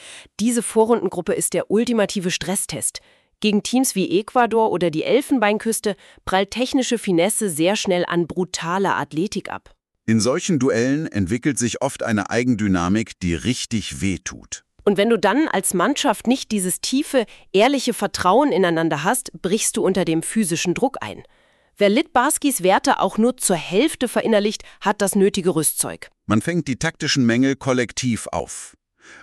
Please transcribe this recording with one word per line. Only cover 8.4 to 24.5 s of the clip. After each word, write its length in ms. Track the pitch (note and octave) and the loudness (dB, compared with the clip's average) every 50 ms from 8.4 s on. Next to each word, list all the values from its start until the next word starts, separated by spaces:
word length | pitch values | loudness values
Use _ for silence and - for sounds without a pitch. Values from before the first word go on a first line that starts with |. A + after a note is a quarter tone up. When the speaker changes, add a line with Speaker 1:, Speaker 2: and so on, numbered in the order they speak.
| F3+ E3+ - - E3 E3 F3+ G3 G3 E3+ A2 | -6 -4 -6 -8 -6 -4 -2 -2 0 0 -2
Speaker 1:
Athletik 540 | G2+ D3 - - D3+ F#3 G#3+ - F#3+ - - | -2 -4 -4 -4 -4 -4 -4 -4 -8 -10 -10
ab. 240 | - - _ - _ _ _ _ _ _ - | -12 -14 _ -20 _ _ _ _ _ _ -2
Speaker 2:
In 120 | - A2+ A2 | 0 2 2
solchen 380 | F#2+ B2 C#3 F3+ - - F3 | 2 2 0 0 0 0 0
Duellen 480 | C3+ B2+ C3+ F#2+ A2+ A#2+ C3 C#3 D3+ D#3+ | 2 2 2 2 2 2 2 0 -2 -2
entwickelt 540 | - - G#2 G2 E2 A2+ B2+ - D#3 C3 A2 | -4 -2 -2 -2 0 -2 -2 0 -2 0 0
sich 240 | A#2+ A2+ - - - | -2 -2 -2 -2 -4
oft 180 | C#3 - - | -4 -4 -4
eine 300 | B2+ A#2 A2+ G#2 F#2+ - | -4 -2 -2 -2 -2 0
Eigendynamik, 880 | - A#2 B2 B2+ B2 F#2+ G#2+ G2+ F#2 F2 E2+ F2+ G2+ A2 A2+ - - - | 0 0 2 2 0 2 2 2 2 2 2 2 0 0 -2 -4 -6 -4
die 160 | F#2 F2 E2 | -2 -2 -2
richtig 680 | D#2 - A#2 B2+ - - - A#2 G#2 F2+ - C#2 C2 | 0 0 -2 -2 -2 -4 -4 -4 -4 -6 -6 -8 -4
wehtut. 640 | E2 G2 F2+ - - - - G#1 G1+ - - - _ _ _ _ - | -4 -2 -4 -4 -8 -12 -14 -16 -16 -16 -16 -16 _ _ _ _ -2
Speaker 1:
Und 120 | G3+ G3 | 0 2
wenn 120 | F3 G3+ A#3 | 2 4 2
du 100 | A#3 G#3 | 2 2
dann 280 | - G3 G3 C#4 D#4+ - | 2 2 2 2 0 0
als 260 | - G3 F#3 - - | 0 -2 -2 0 0
Mannschaft 500 | F3+ F3 A#3 D4 - - C#4 G#3 - - | 2 2 2 0 0 0 0 -2 0 0
nicht 260 | A3+ C4 C4 - - | 0 0 0 -2 -4
dieses 300 | A3 G3+ F3+ F3+ - - | -4 -2 -2 -2 -4 -6
tiefe, 440 | - - C4 C4+ D4+ - - C4 G#3+ - - - - _ | -4 -2 -2 -2 0 0 0 0 0 -2 -6 -20 -8 _
ehrliche 420 | - F#3+ G#3+ C4+ C#4+ C4 - B3 - | 2 4 4 4 2 0 0 -2 -2
Vertrauen 580 | - G#3 G3 - - - F3+ F#3+ B3 D4 C#4 | -2 -2 -4 -2 0 2 4 4 4 4 4
ineinander 520 | E3 F3+ F#3+ F3 E3 D#3+ E3 E3 D#3 D3 D3 | 4 2 2 4 2 2 0 0 0 0 0
hast, 280 | F#3+ A#3+ - - - - E3 | 0 0 -2 -4 -8 -10 -6
brichst 380 | - F3+ G3 A3+ - - - | -4 -2 0 0 -2 -2 -2
du 80 | A#3 - | 0 0
unter 180 | F3+ F#3+ F#3+ F3 | 0 2 0 0
dem 200 | F3 D#3+ E3 D#3+ | 0 0 -2 -2
physischen 500 | - - A3 G#3+ D#3 E3 D#3 - F3+ E3 | -2 -2 -2 0 0 -2 -2 0 -2 0
Druck 240 | - - C4+ - - | 0 0 -2 -2 -4
ein. 200 | - G#2+ F#2 - - _ _ _ _ _ _ _ _ _ _ | -10 -12 -12 -14 -18 _ _ _ _ _ _ _ _ _ _
Wer 140 | - G#3 G3 | 2 2 4
Littbarskis 720 | G#3 C#4 E4+ - - B3 B3 D4 - - - C#4+ B3 - | 4 2 0 0 0 0 2 2 0 0 -2 -2 -2 0
Werte 380 | E3+ F3+ G3 B3 - C#4+ - - | 2 4 4 4 4 2 0 2
auch 180 | - F#3+ - | 0 -2 0
nur 180 | - A3 B3 B3 | 2 2 2 0
zur 200 | - - - F#3 | 0 0 0 0
Hälfte 520 | D#3 - - D#3 G3+ C#4+ D#4+ - - C4 | -2 -2 -2 0 2 2 2 0 -2 -4
verinnerlicht, 540 | A3+ - A3 - - A3 G3+ G3+ A3 | -4 -2 -2 0 2 2 2 2 0